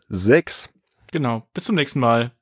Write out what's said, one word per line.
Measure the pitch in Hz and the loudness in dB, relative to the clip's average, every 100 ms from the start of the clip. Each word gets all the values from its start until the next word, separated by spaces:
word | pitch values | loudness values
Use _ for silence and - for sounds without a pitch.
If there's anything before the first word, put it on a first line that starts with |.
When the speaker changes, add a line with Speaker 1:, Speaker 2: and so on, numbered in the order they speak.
| - | -6
Speaker 1:
sechs. | 98 98 151 - - - _ _ _ _ | -4 2 2 2 -8 -8 _ _ _ _
Speaker 2:
Genau, | 165 131 113 - | -4 -4 -4 -8
bis | - | -6
zum | - | -2
nächsten | 190 139 143 | 0 0 0
Mal. | 120 117 120 - | 2 2 0 -8